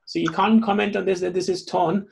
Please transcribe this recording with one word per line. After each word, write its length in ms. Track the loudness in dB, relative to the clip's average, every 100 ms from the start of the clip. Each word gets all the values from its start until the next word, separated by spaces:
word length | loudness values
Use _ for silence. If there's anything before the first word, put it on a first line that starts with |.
| -10
So 140 | -4
you 100 | -2
can't 340 | 0 4 4
comment 320 | 4 0 0 -2
on 80 |
this, 160 | -2 -2
that 140 | -2
this 160 | -4 -4
is 160 | -4 -4
torn, 420 | -2 0 0 -6